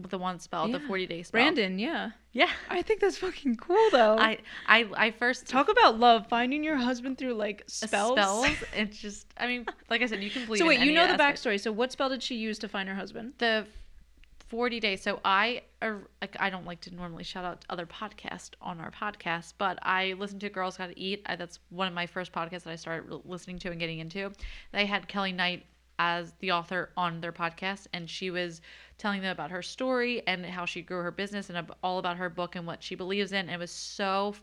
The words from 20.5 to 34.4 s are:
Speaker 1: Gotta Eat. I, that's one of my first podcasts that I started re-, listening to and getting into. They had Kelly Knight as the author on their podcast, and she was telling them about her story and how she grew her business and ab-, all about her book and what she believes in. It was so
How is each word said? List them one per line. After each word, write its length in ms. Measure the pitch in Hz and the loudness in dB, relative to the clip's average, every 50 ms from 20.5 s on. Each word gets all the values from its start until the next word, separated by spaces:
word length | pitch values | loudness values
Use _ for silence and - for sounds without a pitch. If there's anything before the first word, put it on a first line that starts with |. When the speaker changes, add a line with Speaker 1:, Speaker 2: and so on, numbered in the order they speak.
| 208 185 185 185 180 | -4 -4 -4 -4 -4
Speaker 1:
Gotta 180 | - 185 175 - | -6 -10 -10 -10
Eat. 260 | - 180 190 196 202 202 | -8 -6 -4 -4 -4 -4
I, 100 | - - | -6 -6
that's 220 | 175 175 170 - - _ _ | -6 -6 -10 -12 -18 _ _
one 180 | 175 175 190 185 | -6 -4 -4 -2
of 60 | 175 | -2
my 120 | 175 175 | -4 -6
first 260 | 170 - 185 180 - - | -4 -6 -8 -8 -6 -4
podcasts 300 | 180 165 165 175 175 - | -6 -6 -4 -6 -10 -10
that 80 | 165 | -10
I 60 | 165 | -12
started 340 | 165 - 170 165 160 - - | -10 -8 -6 -6 -6 -6 -8
re-, 100 | - 151 - | -12 -12 -10
listening 340 | - 180 175 - - 180 160 | -10 -10 -10 -10 -12 -12 -10
to 100 | - 185 | -8 -8
and 100 | 175 165 | -6 -4
getting 180 | 170 165 165 160 | -4 -4 -4 -6
into. 340 | 165 165 - 196 196 202 202 - - - - - - - - | -8 -8 -6 -6 -6 -6 -8 -10 -12 -12 -12 -14 -14 -6 -2
They 140 | 202 208 | -2 0
had 220 | 196 202 196 196 - | 2 0 0 -2 -2
Kelly 240 | - 202 196 190 185 | -2 -2 0 0 0
Knight 340 | 180 180 180 180 165 - - _ _ _ _ _ - | 2 0 0 0 -2 -8 -16 _ _ _ _ _ 0
as 360 | 170 170 170 175 175 165 - _ | 2 2 2 0 -2 -8 -10 _
the 120 | - 185 180 | 0 0 2
author 380 | 175 170 - 190 180 165 - - | 0 0 -2 -4 -4 -4 -4 -2
on 240 | - 180 175 165 165 | -2 -2 -2 -2 -4
their 120 | 165 170 165 | -6 -8 -6
podcast, 540 | - 170 165 165 - 190 190 196 190 - - - | -4 -4 -4 -4 -4 -4 -4 -4 -6 -8 -10 -10
and 140 | 170 170 165 | -10 -10 -10
she 220 | - - 190 185 | -8 -6 -6 -4
was 300 | 170 180 175 170 170 170 - - - - - - - - | -2 -2 -4 -4 -6 -10 -16 -20 -20 -20 -20 -20 -14 -6
telling 240 | - 208 202 196 190 | -4 -2 -2 -2 -2
them 100 | 190 180 | -4 -4
about 180 | 175 - 165 | -4 -6 -8
her 120 | 180 185 175 | -8 -8 -8
story 600 | - - - 262 262 262 247 240 240 240 226 - | -10 -6 -4 -2 0 0 0 0 0 -2 -2 -2
and 180 | 180 185 180 180 | -2 -4 -4 -4
how 220 | 175 180 180 175 | -8 -8 -6 -6
she 160 | 170 - 180 165 | -6 -6 -8 -8
grew 200 | - 180 180 175 | -6 -6 -6 -4
her 80 | 175 | -6
business 380 | 165 - 196 202 202 202 190 - | -6 -6 -6 -6 -6 -8 -8 -8
and 80 | 175 | -8
ab-, 180 | 175 165 - - - - | -8 -8 -8 -10 -6 -4
all 160 | 185 185 185 | -2 -2 -2
about 200 | 185 180 175 180 | -2 -4 -4 -4
her 100 | 185 180 | -6 -6
book 260 | 170 180 175 175 - | -4 -4 -6 -6 -6
and 120 | 180 170 | -8 -8
what 160 | 170 - - - | -8 -10 -10 -10
she 120 | - 185 | -10 -10
believes 380 | 175 185 180 196 202 202 180 196 | -8 -6 -4 -2 -2 -2 -2 -2
in. 160 | 196 190 160 | -4 -4 -4
It 100 | 170 175 | -6 -6
was 120 | 175 170 | -8 -10
so 640 | - - - - - - 202 196 190 196 202 208 202 208 | -10 -12 -12 -10 -6 -4 -2 0 0 0 0 -2 -4 -6